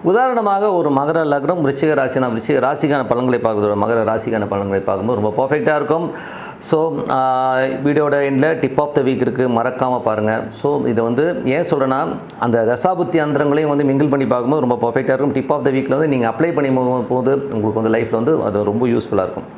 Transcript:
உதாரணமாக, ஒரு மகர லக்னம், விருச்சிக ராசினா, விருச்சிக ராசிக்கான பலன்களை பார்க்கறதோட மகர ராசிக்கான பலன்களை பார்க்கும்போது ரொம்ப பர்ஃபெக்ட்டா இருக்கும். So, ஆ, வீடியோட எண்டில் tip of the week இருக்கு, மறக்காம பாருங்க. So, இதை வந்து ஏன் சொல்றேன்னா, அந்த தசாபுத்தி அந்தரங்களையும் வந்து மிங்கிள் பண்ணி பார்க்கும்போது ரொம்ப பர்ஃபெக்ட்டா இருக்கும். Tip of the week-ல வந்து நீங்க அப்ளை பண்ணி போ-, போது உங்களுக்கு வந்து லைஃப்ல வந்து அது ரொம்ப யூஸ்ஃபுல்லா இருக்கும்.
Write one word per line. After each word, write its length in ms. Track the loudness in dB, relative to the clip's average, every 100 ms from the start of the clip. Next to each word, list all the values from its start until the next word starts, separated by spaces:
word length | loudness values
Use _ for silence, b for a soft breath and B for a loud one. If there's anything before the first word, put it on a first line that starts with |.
உதாரணமாக, 680 | 2 2 2 2 0 2 2
ஒரு 160 | 2 2
மகர 360 | 2 2 0 2
லக்னம், 400 | 0 0 0 0
விருச்சிக 280 | 0 0
ராசினா, 360 | 2 0 0 0
விருச்சிக 300 | -2 0 0
ராசிக்கான 480 | 0 0 0 0 0
பலன்களை 320 | 0 2 0
பார்க்கறதோட 360 | 0 0 0 2
மகர 260 | 2 2
ராசிக்கான 440 | 0 0 -2 -2 -2
பலன்களை 320 | -2 0 -2
பார்க்கும்போது 420 | 0 -2 0 0
ரொம்ப 240 | 0 0 0
பர்ஃபெக்ட்டா 300 | 0 0 0
இருக்கும். 360 | 0 -2 -2 B B B B B
So, 340 | -2 0 0 -2 -2
ஆ, 460 | 0 0 0 0 0
வீடியோட 640 | 0 0 0 2 2 2
எண்டில் 380 | 2 2 2 2
tip 180 | 0 0
of 120 | 0 2
the 60 |
week 180 | 2 2
இருக்கு, 300 | 0 0 0
மறக்காம 520 | 2 0 -2 -2 0
பாருங்க. 420 | -2 0 0 -2 -4
So, 360 | -4 -2 0 0
இதை 180 | 0
வந்து 380 | 0 0 0 0 -2
ஏன் 180 | -2
சொல்றேன்னா, 440 | 0 0 0 0 -2 -6 -12 -4
அந்த 240 | 0 2
தசாபுத்தி 540 | 2 2 0 0 0 0
அந்தரங்களையும் 580 | 0 0 2 2 0 0
வந்து 80 |
மிங்கிள் 260 | 2 2 2
பண்ணி 180 | 2 0
பார்க்கும்போது 400 | 0 0 0 0
ரொம்ப 220 | 0 0
பர்ஃபெக்ட்டா 300 | 0 0 0
இருக்கும். 140 | 0
Tip 160 | -2 -2
of 160 | 0 0
the 60 |
week-ல 180 | -2 0
வந்து 180 | 0 0
நீங்க 220 | 0 0
அப்ளை 240 | 0 0
பண்ணி 240 | 0 0 0
போ-, 280 | 0 0 0
போது 380 | 0 2 0 -2
உங்களுக்கு 280 | -2 0 0
வந்து 160 | 0 0
லைஃப்ல 140 | 0
வந்து 260 | 0 0 0
அது 200 | 0 0
ரொம்ப 240 | 0 0 0
யூஸ்ஃபுல்லா 420 | 0 0 -2 -2
இருக்கும். 140 | -6 -12